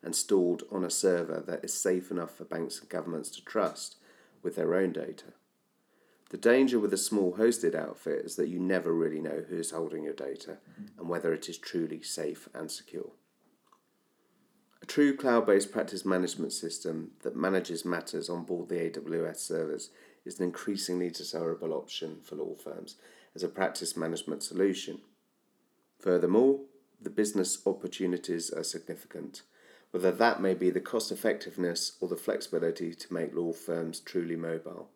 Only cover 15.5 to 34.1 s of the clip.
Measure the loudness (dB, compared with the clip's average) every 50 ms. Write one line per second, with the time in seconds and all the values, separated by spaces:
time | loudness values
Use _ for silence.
15.5 | 6 6 6 4 -2 -2 -2 -2 -4 -4 0 2 2 2 2 0 -2 -4 -4 -4
16.5 | -4 -4 -6 -6 -6 -4 -4 -4 -4 -4 -6 -10 -14 _ -8 -6 -2 0 0 2
17.5 | 2 2 0 0 -6 -4 -2 -2 -2 -2 -4 -4 -6 -6 -4 -4 -6 -6 -4 -4
18.5 | -4 -4 -4 -2 -2 -2 -2 -2 -4 -6 -6 -4 -2 -2 -2 -2 -4 -6 -6 -4
19.5 | -2 -2 -2 -2 -4 -6 -8 -12 -16 -20 -20 -20 -20 _ _ -14 -4 -2 -2 -2
20.5 | -2 -4 -4 -4 -4 -2 -2 -2 0 0 0 -2 -4 -6 -10 -8 -6 -2 -2 -2
21.5 | -2 -2 -2 -4 -2 -4 -4 -6 -10 -8 -8 -8 -10 -12 -14 -12 -8 -8 -8 -8
22.5 | -8 -10 -10 -12 -12 -12 -12 -14 -18 _ -20 -20 -20 -20 -20 _ _ -4 -4 -4
23.5 | 0 0 0 0 0 -2 -6 -6 -4 -2 -2 -2 -2 -4 -4 -6 -6 -6 -6 -6
24.5 | 2 4 4 4 4 2 -4 -10 -10 -12 -14 _ _ _ _ _ _ _ _ _
25.5 | _ _ _ _ _ _ _ _ _ _ 2 4 4 6 6 6 6 8 8 8
26.5 | 6 4 0 -12 _ _ _ _ _ _ -12 -6 0 0 0 2 2 0 2 2
27.5 | 0 0 0 0 0 0 -4 -8 -4 -2 0 0 0 0 -2 -2 -2 -2 -2 -4
28.5 | -4 -4 -4 -4 -6 -8 -8 -10 -12 -12 -12 -14 -12 -12 -12 -12 -14 -16 -20 _
29.5 | _ _ _ -20 -20 -20 _ _ _ 2 4 4 6 6 6 6 6 4 2 2
30.5 | 2 4 4 2 2 2 -2 0 -2 -2 -2 -2 -6 0 0 0 0 0 -4 -10
31.5 | -6 -2 -2 -2 -2 -2 -4 -6 -4 -4 -4 -4 -4 -4 -2 -2 -2 -2 -4 -2
32.5 | -2 0 0 0 0 -2 -4 -6 -6 -10 -12 -8 -4 -4 -4 -4 -2 -2 -2 -2
33.5 | -4 -6 -4 -4 -4 -4 -4 -6 -8 -10 -12 -4